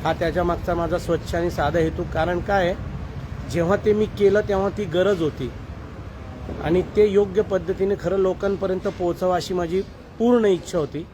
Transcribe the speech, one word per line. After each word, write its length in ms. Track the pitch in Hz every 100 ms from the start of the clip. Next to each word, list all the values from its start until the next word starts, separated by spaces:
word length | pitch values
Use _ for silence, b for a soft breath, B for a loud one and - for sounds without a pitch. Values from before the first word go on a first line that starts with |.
हा 100 | 156
त्याच्या 300 | 160 170 165
मागचा 300 | 175 165 -
माझा 240 | 170 165 175
स्वच्छ 380 | 165 165 - 175
आणि 160 | 175
साधा 280 | - 147 165
हेतू. 240 | 160 160 170
कारण 260 | 160 165 175
काय 260 | - 202 175
आहे, 100 | 196 - - - - - - -
जेव्हा 280 | 170 165 202 214
ते 80 |
मी 120 | 208 214
केलं 360 | - 202 202
तेव्हा 280 | 208 196 196
ती 140 | 208
गरज 380 | 202 170 190 190
होती 300 | 160 131 123 - - - - - - - - - - -
आणि 180 | 147 180
ते 260 | 175 - 208
योग्य 340 | 196 202 185
पद्धतीने 540 | 208 190 170 185 196 202
खरं 180 | 170 196
लोकांपर्यंत 680 | 185 185 196 196 196 190 202
पोहोचावं 480 | - 175 170 185 180
अशी 180 | -
माझी 280 | 180 170 185 202 - - -
पूर्ण 260 | 233 247 214
इच्छा 320 | 180 - 180
होती. 300 | 139 147 180